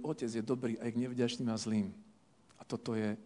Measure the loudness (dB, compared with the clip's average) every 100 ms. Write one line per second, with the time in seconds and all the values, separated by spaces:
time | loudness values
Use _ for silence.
0 | 0 -2 -2 0 0 0 0 0 0 0
1 | 0 2 2 2 0 0 2 2 2 -2
2 | -16 -20 _ _ -20 -18 -6 -6 -2 0
3 | 0 0